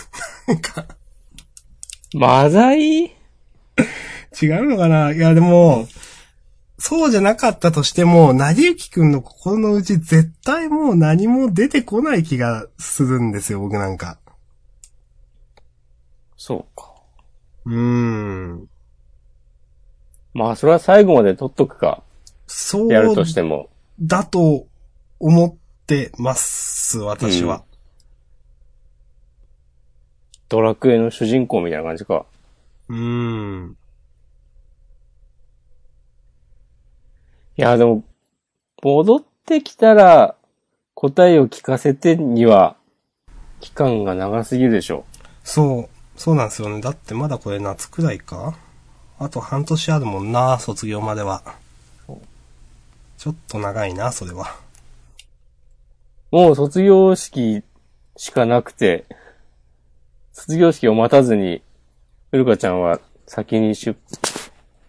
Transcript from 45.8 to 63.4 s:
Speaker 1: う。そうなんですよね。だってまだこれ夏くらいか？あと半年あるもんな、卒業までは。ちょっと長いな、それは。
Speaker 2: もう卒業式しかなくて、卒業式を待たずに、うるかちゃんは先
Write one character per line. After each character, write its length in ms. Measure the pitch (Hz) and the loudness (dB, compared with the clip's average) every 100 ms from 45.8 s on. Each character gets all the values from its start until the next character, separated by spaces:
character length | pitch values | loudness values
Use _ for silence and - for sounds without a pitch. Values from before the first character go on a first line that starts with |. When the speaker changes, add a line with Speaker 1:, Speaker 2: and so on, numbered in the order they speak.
| 120 | -10
Speaker 1:
う。 280 | - - - | -20 -20 -8
そ 140 | 165 | -2
う 20 | 151 | -2
な 100 | 110 | -2
ん 40 | |
で 60 | - | -8
す 60 | |
よ 80 | 104 | -10
ね。 100 | 107 | -8
だ 120 | 117 | -10
っ 40 | - | -12
て 180 | - | -12
ま 140 | 113 147 | -10 -8
だ 100 | 123 | -10
こ 140 | 101 | -10
れ 80 | 101 | -10
夏 300 | 101 98 - | -10 -12 -14
く 120 | - | -6
ら 120 | 160 | -6
い 60 | 98 | -6
か？ 380 | - 90 131 160 _ _ _ _ - - | -14 -14 -14 -14 _ _ _ _ -20 -16
あ 100 | 139 | -14
と 120 | 120 | -12
半 240 | - 139 143 | -8 -8 -4
年 260 | 160 - | -4 -2
あ 80 | 156 | -4
る 60 | 117 | -4
も 160 | 98 | -8
ん 100 | 104 | -4
な、 280 | 120 127 123 | -2 0 -2
卒 280 | - 101 107 | -6 -10 -10
業 140 | 104 | -8
ま 140 | 107 104 | -8 -6
で 80 | |
は。 200 | 101 95 - - _ _ _ _ - - - - _ - - - _ _ _ - | -6 -8 -12 -20 _ _ _ _ -20 -20 -20 -20 _ -20 -20 -20 _ _ _ -14
ち 100 | 151 | -12
ょ 40 | |
っ 40 | 160 - | -12 -12
と 120 | 107 | -10
長 260 | 101 107 98 | -8 -6 -8
い 80 | |
な、 180 | 92 120 | -6 -8
そ 140 | - 90 | -8 -14
れ 80 | |
は。 240 | 87 82 - - _ - - _ _ - _ _ _ _ _ _ _ _ _ _ | -14 -16 -18 -20 _ -20 -20 _ _ -20 _ _ _ _ _ _ _ _ _ _
Speaker 2:
も 200 | 170 170 | 4 4
う 40 | 139 | 4
卒 280 | 147 185 | 0 2
業 320 | 196 190 190 180 | 4 6 4 2
式 480 | - 135 113 104 - _ _ _ _ - | -4 -4 -2 -4 -8 _ _ _ _ -20
し 140 | - | -8
か 140 | 131 117 | -2 0
な 160 | 120 | 0
く 100 | - | -2
て、 340 | - 101 85 - - _ _ _ _ _ _ _ _ _ _ _ | -2 -2 -2 -6 -20 _ _ _ _ _ _ _ _ _ _ _
卒 240 | - - 165 | -18 -6 2
業 160 | 170 | 2
式 160 | 156 117 | 2 0
を 40 | |
待 160 | 110 117 | 2 4
た 140 | 139 | 4
ず 140 | 127 104 | 4 0
に、 260 | 92 82 _ _ _ _ _ _ _ | -2 -6 _ _ _ _ _ _ _
う 40 | 135 | 0
る 80 | 127 | 0
か 120 | 101 | 0
ち 80 | 95 | -2
ゃ 60 | |
ん 100 | 90 | -2
は 180 | 87 85 _ _ _ | -2 -2 _ _ _
先 360 | - | -12